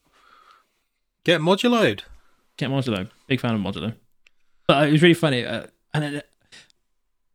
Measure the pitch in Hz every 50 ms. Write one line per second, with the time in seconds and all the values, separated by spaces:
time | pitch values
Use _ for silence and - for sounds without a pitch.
0 | _ _ _ _ _ _ _ _ _ _ _ _ _ _ _ _ _ _ _ _
1 | _ _ _ _ - - 175 160 151 170 190 196 - 240 240 233 208 139 104 95
2 | - - - - - _ _ _ _ _ _ - 151 117 135 139 123 127 110 95
3 | 95 113 - _ _ - 135 123 - 123 113 107 98 92 98 90 76 107 113 -
4 | _ _ _ _ _ _ _ _ _ _ _ _ _ - 156 139 151 143 151 156
5 | 160 175 165 165 - 156 135 123 117 - 113 110 - - _ _ _ _ - 151
6 | 151 147 143 147 - _ _ _ _ _ - - - _ _ _ _ _ _ _
7 | _ _ _ _ _ _ _